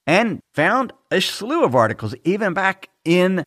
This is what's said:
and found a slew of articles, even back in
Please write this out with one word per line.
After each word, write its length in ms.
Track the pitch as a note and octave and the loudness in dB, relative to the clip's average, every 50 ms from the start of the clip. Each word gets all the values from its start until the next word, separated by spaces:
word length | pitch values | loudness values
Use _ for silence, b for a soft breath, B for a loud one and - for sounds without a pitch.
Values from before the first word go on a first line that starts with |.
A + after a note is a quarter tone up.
| _ | _
and 320 | C3+ D#3+ G3 A#3 A3 E3 - - _ _ | 0 0 0 0 -2 -4 -8 -12 _ _
found 380 | - D3+ F3+ A3 C4 C4 - - _ _ _ | -2 0 2 0 0 -2 -4 -10 _ _ _
a 80 | D#3 F#3 | -2 -2
slew 440 | F#3 - - - G3 A#3 D#4 F4 C#4 | -2 -2 -6 -8 -6 -4 0 0 2
of 100 | E3 B2 | 2 4
articles, 400 | B2+ A2+ G#2+ G#2+ - - G#2 A2+ - - | 2 2 2 0 -4 -8 -8 -10 -4 -2
even 300 | E3 G3 G3+ A3+ F#3+ E3 | -2 0 0 -2 -2 -2
back 340 | G3 F#3+ F#3+ F#3 - - - _ _ - | 0 -2 -2 -2 -4 -12 -20 _ _ 0
in 400 | D#3 E3+ F#3 F3+ - F#3+ F3+ D3+ | 2 4 4 4 2 0 -2 -4